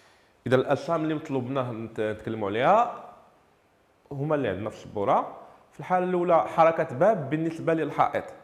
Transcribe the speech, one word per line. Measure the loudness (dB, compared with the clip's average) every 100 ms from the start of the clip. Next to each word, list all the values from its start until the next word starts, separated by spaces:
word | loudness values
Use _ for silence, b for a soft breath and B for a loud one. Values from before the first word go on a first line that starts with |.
| b b b b 2
إذا | 2
الأجسام | 4 0 0 -2
اللي | -2
مطلوب | -4 -4 -6 -4
منا | -4 -4
نت-، | -6 -10 -4
نتكلموا | -4 -4 -6 -4 -2
عليها | 0 4 4 2 -4 -16 -20 _ _ _ _ _ _ _ _ -12
هما | -6 -2 0
اللي | 0
عندنا | -2 -6
في | -10
السبورة. | -10 -4 2 2 0 -10 B B B
في | -14
الحالة | -2 0 2
الأولى | 0 4 4 4
حركة | 4 4 4 -2 2
باب | 2 2 -2
بالنسبة | -2 -4 -4 -2
للحائط. | 0 -2 0 0 0 -6 -16